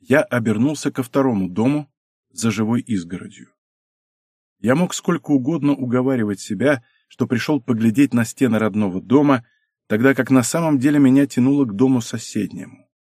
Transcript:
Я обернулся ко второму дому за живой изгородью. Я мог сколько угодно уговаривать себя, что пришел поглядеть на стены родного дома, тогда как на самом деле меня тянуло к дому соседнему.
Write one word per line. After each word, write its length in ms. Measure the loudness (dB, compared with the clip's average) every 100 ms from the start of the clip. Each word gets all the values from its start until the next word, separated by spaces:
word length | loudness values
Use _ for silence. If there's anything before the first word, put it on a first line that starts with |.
Я 220 | _ 0
обернулся 680 | 2 -2 -2 0 0 -2 -6
ко 120 | -6
второму 460 | -4 0 0 0 -4
дому 420 | -2 0 -2 -6 _ _ _ _
за 200 | -4 -4
живой 300 | -2 -2 -2
изгородью. 720 | -2 -6 -6 -12 -14 -20 -20 _ _ _ _ _ _ _ _ _ _ _
Я 160 | 0
мог 200 | 2 0
сколько 360 | -4 -4 -4 0
угодно 420 | 0 0 -2 0
уговаривать 680 | -2 -2 -2 0 0 -2 -4
себя, 420 | -8 -2 0 0 _ _ _
что 200 | _ -2
пришел 340 | -2 -2 -4
поглядеть 540 | -2 0 0 2 2
на 100 | 2
стены 340 | -2 0 0 2
родного 440 | 0 -2 -4 -6
дома, 420 | 0 2 4 0 -2 _ _ _ _
тогда 260 | 0 2
как 160 | 2 2
на 120 | 2
самом 360 | 2 -2 0 2
деле 200 | 2 4
меня 280 | 6 4 2
тянуло 400 | 0 0 2 0
к 100 | 2
дому 240 | 2 2
соседнему. 880 | -2 -10 -8 -6 -6 -8 -16 -20 _ _